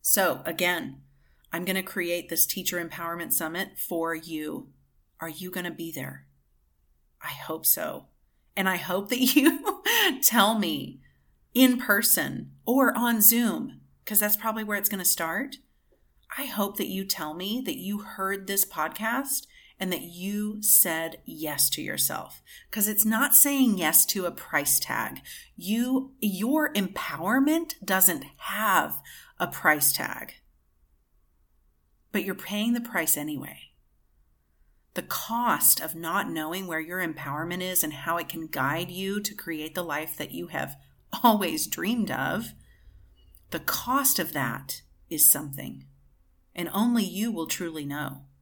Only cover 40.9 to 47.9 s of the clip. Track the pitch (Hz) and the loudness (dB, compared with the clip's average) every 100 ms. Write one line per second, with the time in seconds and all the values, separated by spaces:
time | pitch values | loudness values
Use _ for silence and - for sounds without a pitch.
40.9 | _ _ - 240 214 180 156 - - 175 | _ _ 4 6 6 2 -4 -4 -4 -2
41.9 | 247 196 120 147 180 226 - - - - | -2 -2 -2 -2 -4 -6 -14 -20 -20 -20
42.9 | - - _ - - _ 165 - - - | -20 -20 _ -20 -20 _ -6 -4 -4 0
43.9 | 269 269 - 160 147 123 117 - - _ | 2 4 2 0 -2 -4 -4 -8 -12 _
44.9 | _ - 156 - 143 147 139 - 139 - | _ -10 4 6 6 0 -8 -10 -12 -18
45.9 | _ _ _ _ _ _ - 170 196 233 | _ _ _ _ _ _ -8 -4 0 2
46.9 | 240 180 175 226 180 160 - 170 156 143 | 2 0 -2 -4 -4 -4 -4 -6 -6 -6